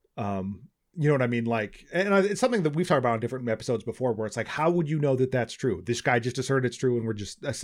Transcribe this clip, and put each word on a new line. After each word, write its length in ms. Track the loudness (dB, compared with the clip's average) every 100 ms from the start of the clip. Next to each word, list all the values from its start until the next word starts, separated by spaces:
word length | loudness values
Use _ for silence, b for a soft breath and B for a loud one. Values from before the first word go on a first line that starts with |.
| _ -8
Um, 520 | -4 -4 -6 -8 -14 _ _ 0
you 120 | 2
know 60 |
what 80 | 4
I 60 | 2
mean? 180 | 0 0
Like, 400 | -2 -2 -8 -4
and 200 | -2 4
I, 60 | 4
it's 200 | 4 2
something 220 | 2 2
that 120 | 0 0
we've 120 | 2
talked 120 | 2
about 140 | 2
in 60 | 0
different 260 | -2 -4 -4
episodes 360 | -2 -2 -2 -4
before, 260 | -2 -2
where 160 | -2 -4
it's 80 | -4
like, 120 | -4
how 220 | 0 2
would 200 | 2 0
you 100 | 0
know 160 | 2 2
that 160 | 2
that's 220 | 0 -2
true? 280 | -2 -2 0 -2
This 160 | -2
guy 180 | 2 2
just 180 | 0 -2
asserted 300 | 0 0 0
it's 80 | 0
true, 220 | 0 0
and 80 | -2
we're 80 |
just, 300 | -6 -8 -8 -8
uh, 80 | -6